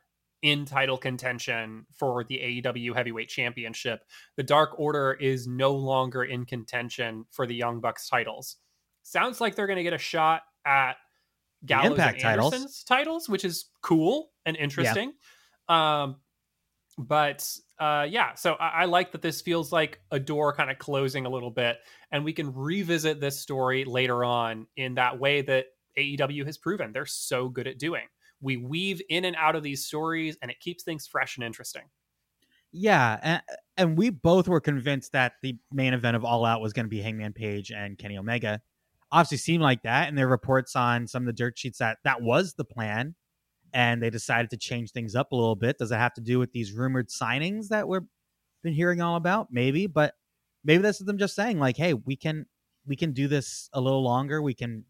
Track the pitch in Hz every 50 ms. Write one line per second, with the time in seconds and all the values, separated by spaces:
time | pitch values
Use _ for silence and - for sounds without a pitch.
0 | _ _ _ _ _ _ _ - - 147 147 143 147 135 139 135 135 135 131 127
1 | - 135 127 123 127 127 123 117 - - 120 117 110 110 110 110 - _ _ -
2 | 151 135 123 123 117 - 131 127 127 123 123 123 123 127 120 127 120 120 113 123
3 | 120 120 113 113 113 - - - 127 120 120 127 117 113 117 - - 123 113 -
4 | _ _ - - - _ - - 135 131 143 151 156 151 - - 151 147 147 147
5 | 139 135 135 - 143 135 135 127 120 123 123 127 135 139 143 139 135 131 135 131
6 | 131 127 127 131 123 131 127 123 123 - 135 120 110 - - 123 120 120 - -
7 | 120 117 113 110 113 _ - - 135 120 120 120 120 120 117 117 113 117 110 -
8 | - - - 123 113 110 110 131 135 - - _ _ _ _ _ _ _ _ _
9 | _ - - 175 190 254 240 - 233 214 - - 202 196 196 185 170 175 175 143
10 | - - - 165 160 160 165 160 - _ _ _ - 147 139 139 131 127 131 -
11 | _ _ _ _ _ _ _ _ _ _ _ _ - 131 143 131 147 226 285 190
12 | 165 123 - 131 127 113 110 107 117 151 - 254 269 269 - - - - 254 262
13 | 294 311 320 330 330 - 202 190 - 180 165 - - _ _ _ - - 170 160
14 | 156 180 254 302 311 _ _ _ - 165 160 156 147 143 143 139 131 113 110 190
15 | 226 269 302 _ _ - - _ _ _ _ _ _ - 170 165 156 151 151 147
16 | 143 135 131 - _ _ _ _ _ _ _ _ _ _ _ _ _ _ - -
17 | 127 123 151 151 151 147 139 - - - - - _ _ _ - 160 151 147 147
18 | 147 151 190 240 190 120 - - - 175 160 - 160 165 160 165 180 180 170 180
19 | 185 - - 156 - 165 147 - - 175 170 170 156 135 175 165 156 151 - -
20 | _ - 156 143 135 151 151 147 151 147 143 - 151 131 135 - - - 143 135
21 | 139 135 131 139 131 123 127 127 120 120 110 127 123 117 117 - _ - - -
22 | - - 151 143 151 156 160 - 156 143 127 131 135 151 175 202 196 165 170 160
23 | 151 156 151 131 139 139 139 - - - 143 131 131 127 131 131 135 131 120 127
24 | 127 127 123 120 123 120 120 120 117 113 113 110 110 _ - - 131 127 127 131
25 | 127 123 127 123 135 139 143 143 135 139 135 131 131 - _ _ _ _ - 139
26 | 143 143 143 139 143 135 147 143 139 143 139 - - 160 202 202 147 107 107 131
27 | 147 - - - - - 143 123 127 127 123 123 120 131 131 123 139 160 170 120
28 | 110 - _ _ _ _ _ _ 139 135 131 120 123 127 151 170 190 196 190 170
29 | - - 160 175 190 180 170 160 156 156 160 160 151 143 139 135 - - - 151
30 | 156 160 165 160 160 156 151 - - 123 123 _ - 175 175 175 - 180 160 147
31 | - - - 135 135 - - 127 120 117 110 - 113 - - - - 143 _ _
32 | _ _ _ _ _ _ _ _ _ _ _ _ _ _ - 170 196 214 196 156
33 | 123 117 107 - - 156 170 - - - 64 - _ _ - - 185 165 160 165
34 | 214 247 190 135 - 165 175 190 175 185 180 156 - 151 147 135 117 143 139 135
35 | - - - 135 127 123 - _ - 135 123 113 _ - 139 135 131 131 127 123
36 | 117 120 117 117 113 117 120 117 117 117 117 113 110 110 104 127 113 107 113 104
37 | 101 110 110 110 107 104 101 - 107 104 104 101 98 - 107 104 101 101 98 -
38 | - 101 101 98 95 110 117 120 110 107 107 107 _ _ _ _ _ _ _ _
39 | _ - - 165 165 - 147 127 - - 170 170 156 139 127 113 - 113 120 135
40 | 170 143 151 139 131 127 127 120 - - 131 131 127 - - 131 123 120 120 120
41 | 120 110 - 127 123 120 113 113 120 123 120 - - 127 - - 123 113 110 -
42 | - 143 131 120 120 117 120 156 190 170 - - 139 - - 120 110 107 104 113
43 | 127 156 170 _ _ _ _ _ _ _ _ _ _ _ - 123 123 120 117 117
44 | 117 113 110 113 - - 127 117 120 110 - 107 - - 127 120 117 110 - 123
45 | 117 110 98 123 139 - 135 123 117 113 110 98 113 120 143 - 127 107 120 107
46 | 120 120 - - 113 113 123 123 127 120 - 120 113 98 101 113 127 131 131 127
47 | 120 - - - 131 113 120 139 156 180 202 220 214 196 220 214 202 - 185 190
48 | 175 - _ _ _ _ _ _ _ _ _ _ - 165 156 147 175 175 175 175
49 | 170 170 170 170 160 180 190 220 - - 127 123 123 131 135 160 196 196 143 156
50 | 151 - - _ _ _ _ _ _ _ _ _ - 147 156 180 196 214 202 -
51 | 190 196 202 196 202 - - - 202 247 220 160 139 131 123 - 160 175 151 117
52 | - 131 139 - - 160 156 156 139 _ _ _ _ _ _ _ - 139 143 -
53 | 175 160 135 123 139 139 147 143 127 - - - - - - 139 127 131 135 135
54 | 131 123 120 127 139 139 147 156 147 143 123 - 123 117 113 110 - _